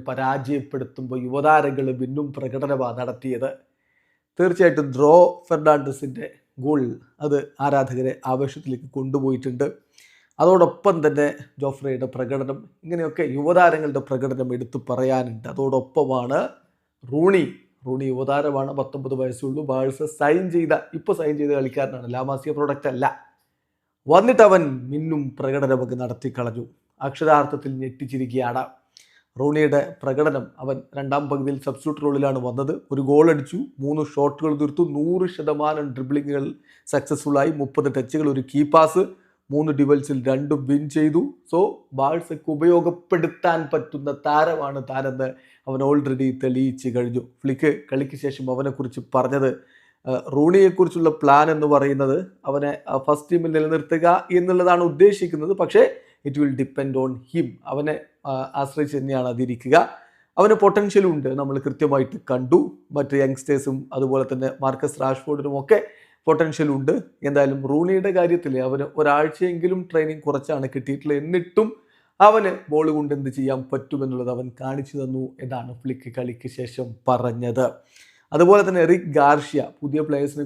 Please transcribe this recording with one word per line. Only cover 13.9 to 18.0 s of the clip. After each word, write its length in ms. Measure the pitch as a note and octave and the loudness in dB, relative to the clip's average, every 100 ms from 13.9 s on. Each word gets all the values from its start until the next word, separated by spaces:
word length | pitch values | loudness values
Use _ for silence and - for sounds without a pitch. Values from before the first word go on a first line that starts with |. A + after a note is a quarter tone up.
| C#3 C#3 | -4 -4
പ്രകടനം 440 | B2+ C3 C3 B2+ | -4 -4 -4 -6
എടുത്തു 300 | B2 B2 B2+ B2+ | -6 -8 -10 -6
പറയാനുണ്ട്. 580 | B2 C3 C3 B2 A2 A#2+ | -2 0 0 -2 -8 -12
അതോടൊപ്പമാണ് 960 | C#3 C#3 C3 B2+ D#3+ C3+ C3 B2 D3+ B3+ - _ _ _ _ A#2+ | -4 0 0 0 -2 0 0 0 -2 -4 -10 _ _ _ _ -6
റൂണി. 320 | C#3+ F3+ F#3+ D3 - _ _ C3 | 0 4 4 0 -6 _ _ -8
റൂണി 180 | C3 | -6